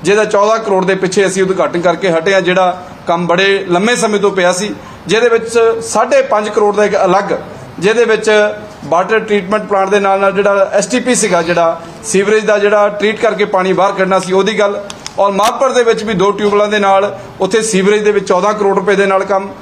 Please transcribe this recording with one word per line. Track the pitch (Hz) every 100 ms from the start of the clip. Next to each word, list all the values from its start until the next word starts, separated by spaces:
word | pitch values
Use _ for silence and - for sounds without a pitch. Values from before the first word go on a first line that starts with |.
ਜਿਹਦਾ | 165 208 208
ਚੌਦਾਂ | 202 208 226
ਕਰੋੜ | 220 190 185
ਦੇ | 190
ਪਿੱਛੇ | 180 202 190
ਅਸੀਂ | 190
ਉਦਘਾਟਨ | 190 190 151 175
ਕਰਕੇ | 170 170 196
ਹਟੇ | 165 170
ਹਾਂ, | 196
ਜਿਹੜਾ | 175 185 185 180 - - -
ਕੰਮ | 170 175
ਬੜੇ | 175 196 196 190
ਲੰਮੇ | 175 214 247
ਸਮੇਂ | 220 208
ਤੋਂ | 202
ਪਿਆ | 185 180
ਸੀ, | 180 202 147 - - -
ਜਿਹਦੇ | 208 240
ਵਿੱਚ | 233 226 233 226 226
ਸਾਢੇ | 220 208 247 277
ਪੰਜ | 262 208 214
ਕਰੋੜ | 214 208 202
ਦਾ | 208
ਇੱਕ | 196 196
ਅਲੱਗ, | 185 190 - - - - -
ਜਿਹਦੇ | 175 226 226
ਵਿੱਚ | 220 220 214 208 208 - - 139
ਵਾਟਰ | 165 185 220
ਟ੍ਰੀਟਮੈਂਟ | - 208 180 214
ਪਲਾਂਟ | 190 196 190
ਦੇ | 202
ਨਾਲ | 196 196
ਨਾਲ | 196
ਜਿਹੜਾ | 190 202 196 190
ਐਸ | 196 190
ਟੀ | 247
ਪੀ | 247 240
ਸੀਗਾ, | 180 175
ਜਿਹੜਾ | 165 170 170 - - -
ਸੀਵਰੇਜ | - 185 202 214 214
ਦਾ | 208
ਜਿਹੜਾ | 202 208 208
ਟ੍ਰੀਟ | 208 202 202
ਕਰਕੇ | 220 190 202
ਪਾਣੀ | 196 185
ਬਾਹਰ | 170 196
ਕੱਢਣਾ | 202 185 190
ਸੀ, | 175
ਉਹਦੀ | 190 196 208
ਗੱਲ। | 202 202 - - - -
ਔਰ | 196
ਮਾਪਰ | 196 214 247 269
ਦੇ | 240
ਵਿੱਚ | 233 220
ਵੀ | 208
ਦੋ | 196 196
ਟਿਊਬਵੈੱਲਾਂ | 202 208 202 208
ਦੇ | 208
ਨਾਲ | 202 196 202 - - -
ਉੱਥੇ | 185 220
ਸੀਵਰੇਜ | 220 190 190 214
ਦੇ | 208
ਵਿੱਚ | 202 190
ਚੌਦਾਂ | 180 196
ਕਰੋੜ | 208 196 196
ਰੁਪਏ | 185 196
ਦੇ | 196
ਨਾਲ | 190
ਕੰਮ। | 190 196 202 -